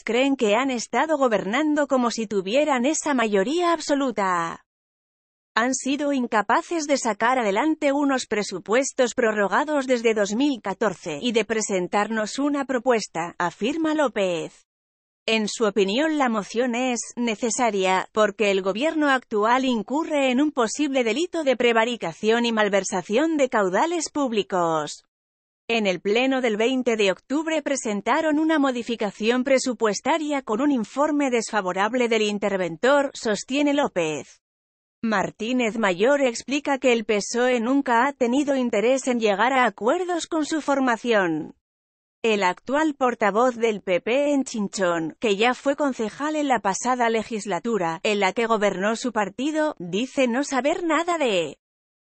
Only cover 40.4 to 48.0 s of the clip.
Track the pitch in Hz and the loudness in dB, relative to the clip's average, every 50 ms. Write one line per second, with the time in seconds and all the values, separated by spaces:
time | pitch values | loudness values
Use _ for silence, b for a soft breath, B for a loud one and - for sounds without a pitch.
40.4 | 294 - 320 302 - - 277 269 262 254 233 214 - 240 220 202 185 170 160 151 | -2 -2 -2 -4 0 0 0 2 2 0 0 0 0 2 2 2 2 2 0 -2
41.4 | - - - _ _ _ _ _ _ _ _ _ _ _ _ _ - 226 214 202 | -6 -8 -14 _ _ _ _ _ _ _ _ _ _ _ _ _ 0 0 2 2
42.4 | 190 180 180 - - - 262 302 320 311 277 - 262 247 240 - 220 202 190 220 | 2 0 -2 -2 -4 -2 -2 0 0 0 0 0 0 0 0 2 0 2 2 2
43.4 | 247 262 240 220 233 226 214 185 - 196 180 170 - 214 240 285 285 294 285 269 | 2 2 0 0 0 -2 -2 -2 -2 -2 -2 0 0 0 0 0 2 2 2 0
44.4 | 262 - - 220 202 185 - - 190 175 170 165 165 151 - - - 220 196 190 | 0 -2 -4 -4 -4 -4 -2 -2 0 0 0 0 -2 -6 -6 -4 -2 0 0 2
45.4 | 226 247 240 - - 277 277 - 294 277 247 - 220 208 - - 285 311 311 302 | 2 0 0 0 -2 -2 0 0 0 -2 -2 -4 -6 -6 -6 -6 -6 -4 -2 -2
46.4 | 294 277 247 214 - 196 185 - - 247 254 247 233 226 226 220 208 - 233 208 | 0 0 0 0 0 -2 -2 -2 -2 -2 0 0 0 0 0 -2 -2 -4 -6 -8
47.4 | - 208 180 165 - 233 226 196 175 165 165 160 | -6 -4 -4 -4 -2 -2 -2 -2 -2 -2 -4 -2